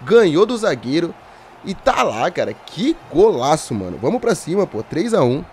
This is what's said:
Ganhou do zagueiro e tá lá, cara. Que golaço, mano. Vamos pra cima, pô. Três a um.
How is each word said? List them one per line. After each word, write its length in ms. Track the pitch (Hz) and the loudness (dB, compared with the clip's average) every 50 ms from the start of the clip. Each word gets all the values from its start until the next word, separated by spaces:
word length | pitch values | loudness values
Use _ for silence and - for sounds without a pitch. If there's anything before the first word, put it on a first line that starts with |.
Ganhou 460 | - 135 196 233 226 180 147 160 208 | 0 4 4 6 6 6 4 2 2
do 100 | 214 254 | 2 0
zagueiro 580 | 226 214 208 156 123 107 117 135 165 170 165 - - - - - - - - - - - | -2 -2 -2 -2 -2 -4 -4 -2 -2 -2 -4 -6 -12 -20 -20 -20 -20 -20 -20 -20 -16 -10
e 80 | 156 196 | -10 -10
tá 280 | - - 262 247 - 254 | -2 0 0 2 2 0
lá, 280 | 185 110 110 127 170 | 0 0 -2 -4 -4
cara. 240 | 175 - 117 104 107 | -2 -2 -4 -4 -4
Que 420 | - - - - 151 196 277 330 - - - - | -10 -14 -18 -8 -4 -2 -2 -2 -4 -8 -6 2
golaço, 640 | 147 196 226 196 127 120 139 151 151 - - 131 | 4 4 4 4 2 2 2 0 0 0 -4 -6
mano. 240 | 104 95 90 87 69 | -6 -4 -6 -8 -4
Vamos 220 | 98 135 202 247 - | -2 -2 -2 0 0
pra 120 | 233 208 | 0 -2
cima, 320 | - - - 165 202 190 | -2 -2 -4 -2 -2 -2
pô. 160 | - - 104 110 | -2 -4 -10 -8
Três 300 | - - 143 185 240 220 | -6 -4 -4 -2 0 2
a 100 | 202 147 | 2 2
um. 220 | 120 123 147 170 - | 2 2 0 -6 -10